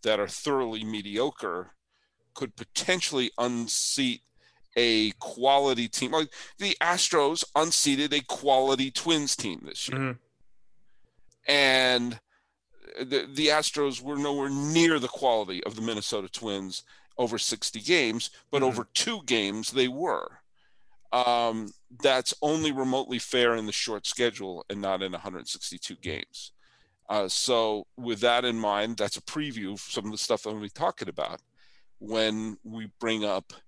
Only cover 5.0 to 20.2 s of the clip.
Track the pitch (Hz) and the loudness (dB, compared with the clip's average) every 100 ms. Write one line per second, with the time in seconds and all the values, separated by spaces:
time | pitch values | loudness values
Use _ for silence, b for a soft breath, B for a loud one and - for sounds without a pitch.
5 | 107 - - - 127 139 139 123 117 - | 2 -2 -12 0 4 6 6 2 -2 -4
6 | 127 156 156 B B B 196 - 165 175 | -2 -2 -2 B B B -4 0 2 2
7 | - 170 143 165 - 143 160 160 147 135 | 4 4 4 2 -2 0 2 2 2 2
8 | 147 143 127 - 139 131 135 135 135 - | 2 0 -2 -4 4 4 6 2 2 -2
9 | - 160 143 - 107 82 - - - 131 | 0 0 2 -2 -4 -6 -10 -8 -6 -4
10 | 135 123 _ _ - - - - - - | -4 -6 _ _ -20 -20 -20 -20 -20 -20
11 | - _ - _ - 143 139 131 127 123 | -20 _ -20 _ 0 4 4 4 4 2
12 | 120 113 _ _ _ _ _ - - - | 0 -8 _ _ _ _ _ -20 -18 -10
13 | 127 135 87 139 151 151 147 151 143 123 | -2 -2 -2 0 4 4 2 0 -2 -2
14 | 127 143 143 143 139 139 147 160 165 156 | -6 -2 0 0 -2 -2 2 6 6 6
15 | 123 - 135 113 101 90 - 107 110 110 | 0 0 2 2 2 -4 -6 -4 -4 -4
16 | - 110 92 - 113 101 95 87 - b | -2 -4 -6 -8 -4 -4 -4 -10 -14 b
17 | b - 123 - - 117 - 110 107 175 | b -2 -2 0 -2 -2 -4 -6 2 4
18 | 123 113 - B B 143 131 117 117 - | 4 0 -4 B B 2 2 0 -4 -2
19 | - 220 143 120 101 104 107 127 127 131 | -2 -4 0 2 2 -2 -4 0 0 0
20 | 170 104 | -2 -2